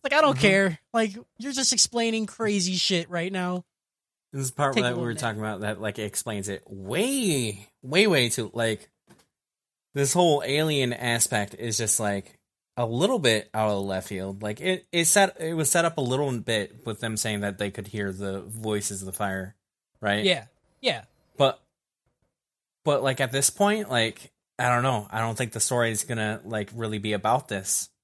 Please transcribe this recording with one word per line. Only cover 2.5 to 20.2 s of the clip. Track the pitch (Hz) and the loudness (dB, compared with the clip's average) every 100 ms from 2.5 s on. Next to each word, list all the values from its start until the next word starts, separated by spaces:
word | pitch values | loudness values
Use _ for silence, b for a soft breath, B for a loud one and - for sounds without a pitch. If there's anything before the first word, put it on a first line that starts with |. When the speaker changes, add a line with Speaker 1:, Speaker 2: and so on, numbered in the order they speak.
| 208 180 185 | 0 0 -2
Speaker 1:
shit | - 185 170 | 0 0 -2
right | 175 175 | -6 -4
now. | 190 180 180 - _ _ _ _ _ _ | -4 -2 -4 -8 _ _ _ _ _ _
Speaker 3:
This | 139 | -6
is | 131 | -6
the | - | 0
part | 143 127 | 2 4
Speaker 1:
Take | |
a | |
Speaker 3:
that | 123 | 0
we | 120 | 0
Speaker 1:
little | 120 | -4
Speaker 3:
were | |
Speaker 1:
nap. | 110 | -2
Speaker 3:
talking | 117 110 | -4 -2
about | 107 98 | -4 -4
that, | 104 101 | -4 -2
like, | 107 101 | -4 -4
explains | 107 - - 104 101 | -6 -6 -6 -6 -6
it | 98 - | -8 -10
way, | 98 95 139 240 277 214 143 117 101 - _ | -14 -6 -2 0 0 0 0 0 -6 -16 _
way, | 131 165 214 | 0 4 6
way | 156 120 | 6 4
too, | 117 107 | 0 -4
like, | 117 113 107 - _ _ - _ _ _ _ _ _ _ | -2 0 -2 -8 _ _ -20 _ _ _ _ _ _ _
this | 139 139 | -2 2
whole | 175 175 143 - | 4 6 4 2
alien | 143 156 147 123 | 0 2 2 0
aspect | 117 123 117 - 117 101 | 0 -2 0 2 0 -2
is | - 117 104 | -6 -4 -2
just, | 110 - | 0 0
like, | 104 101 - _ _ _ _ - | 0 -2 -6 _ _ _ _ -4
a | 117 | -2
little | 120 196 247 | 2 2 4
bit | 131 110 - | 4 2 0
out | 110 107 | 0 0
of | 101 98 | 0 -2
left | 95 92 | -4 -6
field. | 98 95 98 | -8 -8 -6
Like, | 104 107 | -8 -4
it, | 180 185 _ | -2 -4 _
it | 170 165 | 0 4
set, | 208 196 - | 4 4 2
it | 160 | -4
was | 165 151 | 0 2
set | 175 165 | 2 2
up | 165 | 0
a | |
little | 127 127 143 123 | 0 0 0 -2
bit | 113 110 98 - - | 0 -2 -2 -8 -10
with | 107 | -6
them | 117 107 | -4 -2
saying | 113 104 | -2 -2
that | 101 98 | -4 -2
they | 104 | -6
could | 98 101 | -6 -8
hear | 110 101 | -4 -4
the | 95 98 98 | -4 -6 -6
voices | 101 110 110 104 101 98 | -8 -8 -2 -2 -2 -8
of | 95 | -8
the | |
fire, | 92 101 95 95 - _ _ _ _ | -4 -4 -4 -8 -14 _ _ _ _
right? | 104 104 | 0 2